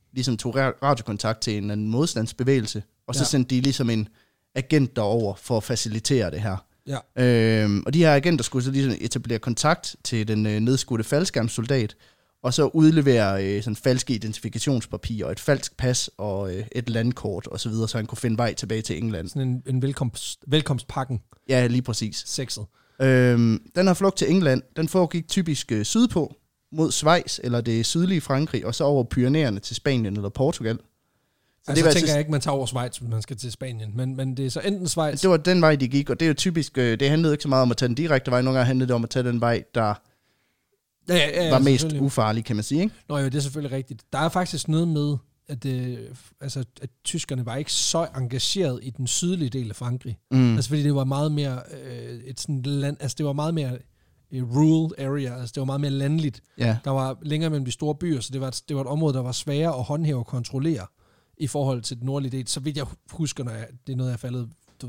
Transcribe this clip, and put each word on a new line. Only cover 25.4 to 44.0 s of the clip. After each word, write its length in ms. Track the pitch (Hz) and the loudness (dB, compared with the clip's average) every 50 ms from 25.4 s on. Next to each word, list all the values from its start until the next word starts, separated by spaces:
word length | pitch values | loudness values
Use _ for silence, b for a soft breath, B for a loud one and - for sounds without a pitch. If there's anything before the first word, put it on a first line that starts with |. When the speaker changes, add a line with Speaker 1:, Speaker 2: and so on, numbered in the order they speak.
| 175 165 147 - - - | 0 0 0 -2 -2 -2
Speaker 1:
øh, 140 | 117 107 101 | -2 0 0
sydpå, 500 | - - 226 240 233 - 180 143 - - _ _ _ _ _ _ _ | 2 2 4 4 4 4 0 -2 -2 -4 _ _ _ _ _ _ _
mod 200 | - 156 160 147 | -2 0 0 0
Schweiz 480 | - - 147 151 170 175 - - - - - | 0 2 4 4 4 4 2 -2 -6 -6 -2
eller 180 | 123 120 120 | -2 -2 0
det 240 | 117 117 113 113 113 | 0 0 0 0 0
sydlige 360 | - - 165 175 185 190 160 | 0 0 2 2 2 2 0
Frankrig, 440 | - - 135 135 156 156 - 113 - | 0 0 0 0 0 0 -2 -4 -4
og 100 | 110 117 | -4 -2
så 80 | - 156 | 0 2
over 200 | 143 147 135 120 | 2 4 2 2
Pyrenæerne 560 | - - 135 123 127 143 156 151 123 101 98 | 0 0 2 2 4 4 2 2 2 0 -4
til 160 | - - 120 | -6 -8 -8
Spanien 400 | - - 147 135 123 110 98 101 | -4 -2 0 0 0 0 -2 -2
eller 140 | 107 101 104 | -4 -4 -4
Portugal. 480 | - - 131 151 165 - 120 110 113 135 - _ _ _ _ _ _ _ _ _ _ _ _ _ _ _ _ - | -2 0 0 0 0 -2 -2 -4 -4 -4 -8 _ _ _ _ _ _ _ _ _ _ _ _ _ _ _ _ -2
Speaker 2:
Altså, 120 | 143 151 | 2 4
Speaker 1:
Det 40 | 165 | 4
var 60 | 156 | 6
Speaker 2:
tænker 80 | 147 170 | 6 4
Speaker 1:
altså 100 | 160 156 151 | 4 2 2
Speaker 2:
jeg 60 | 147 | 0
ikke, 120 | 156 156 | 0 0
man 100 | 156 143 | 0 -2
tager 140 | - 156 139 | 0 0 -2
over 100 | 139 131 | -2 -2
Schweiz, 320 | 117 127 123 123 123 - - | -2 -4 -4 -4 -6 -8 -10
hvis 120 | 123 117 | -8 -6
man 120 | 113 110 | -4 -4
skal 160 | 104 - 131 107 | -4 -6 -8 -10
til 140 | - 120 | -10 -12
Spanien. 400 | 107 - 135 127 120 113 110 104 101 | -12 -10 -10 -10 -10 -10 -10 -8 -6
Men, 200 | 120 131 131 131 | -4 -4 -4 -4
men 220 | 131 131 131 127 127 | -4 -4 -4 -4 -2
det 80 | 139 | -4
er 40 | 131 | -4
så 100 | - 156 | -4 -2
enten 280 | - 202 202 190 180 170 | -2 -2 -2 -2 -2 -4
Schweiz 340 | - 170 156 151 139 143 | -2 0 0 0 0 2
Speaker 1:
Det 80 | - 190 | 4 6
var 80 | 175 156 | 6 6
den 240 | 147 180 185 180 | 6 4 4 6
vej, 140 | 165 156 151 | 6 6 6
de 120 | 143 135 117 | 4 2 2
gik, 220 | 131 139 139 - | 2 0 0 0
og 100 | 131 - | 0 0
det 60 | 165 | 2
er 20 | 160 | 2
jo 60 | 147 | 2
typisk, 440 | - - 190 165 170 139 - - 135 | 2 0 0 0 0 -2 -2 0 0
øh, 220 | 123 120 113 117 | 2 2 2 2
det 100 | 139 139 | 2 2
handlede 240 | 151 160 165 160 147 | 4 4 4 2 2
ikke 80 | 147 - | 0 0
så 40 | 147 | 2
meget 120 | 135 131 | 4 4
om 100 | 131 123 | 4 4
at 60 | 120 - | 4 2
tage 100 | 135 123 | 0 0
den 80 | 117 | 0
direkte 360 | 139 165 165 151 131 - 135 | 0 0 2 2 2 2 2
vej. 100 | 123 123 | 2 2
Nogle 160 | 127 131 131 131 | 4 4 2 2
gange 80 | 123 120 | 4 2
handlede 200 | 131 127 131 123 | 2 2 2 2
det 80 | 123 | 2
om 80 | 117 117 | 0 0
at 60 | 113 | -2
tage 140 | - 131 123 | -2 -2 0
den 180 | 123 120 117 | 0 0 0
vej, 220 | 117 120 117 98 - - - | 2 2 2 0 -2 -2 -2
der 180 | 117 113 104 104 - _ _ _ _ _ _ _ _ _ _ _ _ _ _ _ _ _ _ _ _ _ - | 0 2 0 0 -2 _ _ _ _ _ _ _ _ _ _ _ _ _ _ _ _ _ _ _ _ _ 0
Speaker 2:
Ja, 60 | 175 | 2
ja, 280 | 175 147 151 147 170 175 | 2 2 2 2 0 2
ja, 60 | 160 | 4
Speaker 1:
var 80 | 139 127 | 4 6
mest 220 | 135 139 135 123 | 6 6 6 4
Speaker 2:
selvfølgelig. 200 | 156 160 151 139 139 | 2 0 -2 0 -2
Speaker 1:
ufarlig, 400 | 139 - - 110 110 107 117 110 | 0 0 2 2 2 2 0 -2
kan 100 | - 117 | -2 -4
man 80 | 104 104 | -4 -2
sige, 180 | - 139 156 | -2 0 0
ikke? 140 | 190 220 - - _ - | 0 0 -4 -6 _ -8
Speaker 2:
Nå 80 | 147 143 | -4 -2
jo, 80 | 135 | -2
det 100 | 135 127 | -2 -2
er 40 | 151 | -2
selvfølgelig 380 | 139 139 131 151 147 135 127 135 | -4 -4 -6 -8 -8 -6 -6 -6
rigtigt. 240 | 131 - - 113 | -8 -8 -12 -18